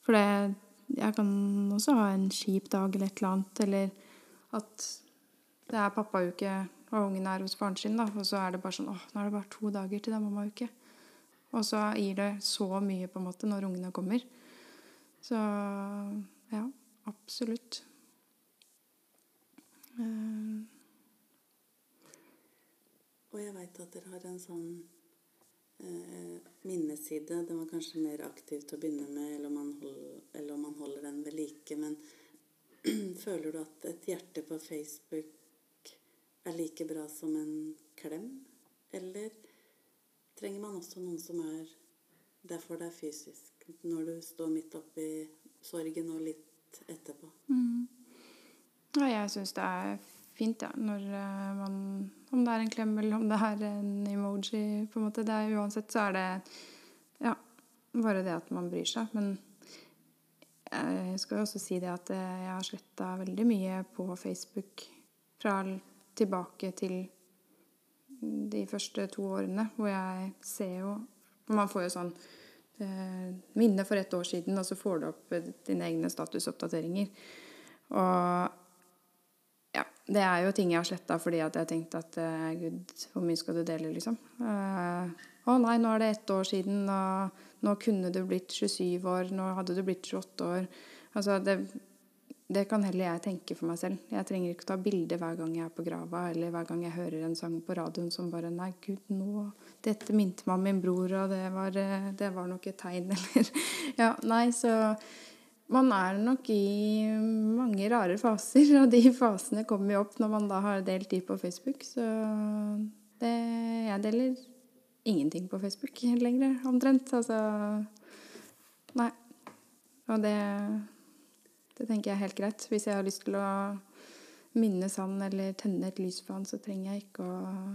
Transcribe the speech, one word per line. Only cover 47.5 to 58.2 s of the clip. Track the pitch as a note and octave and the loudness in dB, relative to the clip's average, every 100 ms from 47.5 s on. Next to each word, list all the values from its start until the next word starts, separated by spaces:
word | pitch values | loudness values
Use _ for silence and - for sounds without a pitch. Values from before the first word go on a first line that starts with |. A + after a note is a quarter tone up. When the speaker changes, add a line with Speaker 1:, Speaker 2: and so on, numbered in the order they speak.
| B3+ A#3+ A#3+ B3 - - - - - - - _ _ _ | 2 2 0 -4 -10 -20 -20 -20 -20 -20 -20 _ _ _
Speaker 1:
Ja, | D4+ C#4 | 2 2
jeg | A3 G#3 | 2 0
synes | G#3 F#3+ - | -4 -6 -2
det | |
er | F#3+ F#3 F#3+ G3+ - - - - | -2 -2 -4 -6 -10 -20 -20 -2
fint, | A3 A3+ | 0 0
ja, | - - | -4 -4
når, | A3 G3+ G3 | -2 -2 -4
eh, | G3 G3 G3 G3 G3 | -6 -6 -6 -4 -4
man, | G3 G3 G3 G3 G3 - - | -4 -4 -4 -6 -6 -10 -2
om | B3+ | 2
det | A#3+ | 4
er | A3+ | 4
en | A3+ | 0
klem | A3+ A3 G#3+ | 0 0 2
eller | G#3+ G#3+ | 2 2
om | A3 | 2
det | G#3+ | 4
er | A3 G#3 G#3 | 2 2 -2
en | G#3 G3+ G3+ G3+ | -2 -4 -2 -2
emoji, | G3+ G3+ G3+ G3 A3 G#3+ G#3 G#3+ | -2 -2 -2 -2 -2 0 -2 -2
på | A3+ | -2
en | G#3+ | -2
måte. | G#3+ G#3+ | 0 0
Det | |
er, | A3 G#3+ G#3+ | 0 0 0
uansett | G#3 G#3 G#3+ | 0 -4 -2
så | A#3 | 0
er | G3+ | 2
det, | F#3+ F#3 F#3 - - - - - - _ _ | 2 0 -4 -8 -18 -20 -20 -20 -20 _ _
ja, | A#3+ - - - _ _ _ | -2 -2 -8 -20 _ _ _
bare | A#3+ A3 G3 | 0 2 2